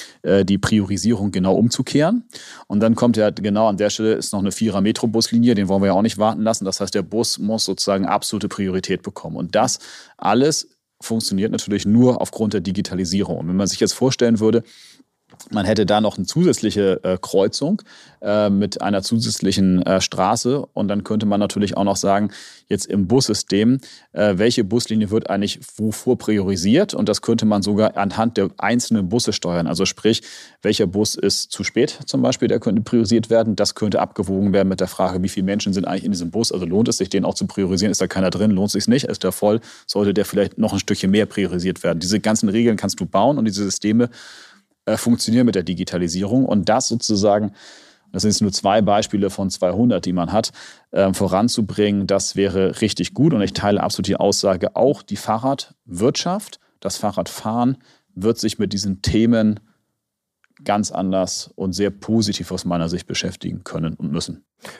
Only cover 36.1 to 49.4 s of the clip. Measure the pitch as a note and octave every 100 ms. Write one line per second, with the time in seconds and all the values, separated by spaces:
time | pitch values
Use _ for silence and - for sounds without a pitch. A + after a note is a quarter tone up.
36.1 | F#2+ F2 G2 A2+ F#2+ F2 F#2 B3 - -
37.1 | - - - - - G2 F#2+ G#2 F#2+ F#2
38.1 | F#2+ F#2+ F2 G#2+ F#2+ G#2 G2 G#2 B2+ -
39.1 | - F#2+ - G#2 A2 - - - G2+ G2+
40.1 | G2 G2 G2 F#2+ - G#2+ G2+ - G2 F#2+
41.1 | G#2 G2+ - F#2 F2+ F#2 F2 F2 E2 F2
42.1 | G#2 A2 A2 A2 G#2+ A#2 G#2 G2+ - F2+
43.1 | G2 A2+ D3 A2 G2 G2+ - G#3 A3 A#3+
44.1 | - - - - _ _ _ - G#2+ -
45.1 | A#2 - A#2 B2 G2 E2 F2 F2+ F2 F2
46.1 | E2+ G2 B2 C3 G#2+ E2+ A2+ - A#2 -
47.1 | G#2 G#2 G#2 G#2 - - - - _ _
48.1 | F#2 G#2 G2 G#2 - G2 G#2 G#2 G#2 A2
49.1 | - G2 -